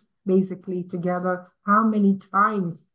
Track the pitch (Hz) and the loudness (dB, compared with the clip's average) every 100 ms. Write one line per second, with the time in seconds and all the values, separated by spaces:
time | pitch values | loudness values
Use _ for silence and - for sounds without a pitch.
0 | _ _ 190 190 185 180 - 180 175 180 | _ _ 0 0 0 -6 -10 -10 -8 -6
1 | 175 180 180 180 180 _ - 208 220 214 | -4 -4 -4 -6 -8 _ 0 2 2 2
2 | 196 196 - 190 214 208 175 165 _ | 2 2 -2 0 0 0 -4 -8 _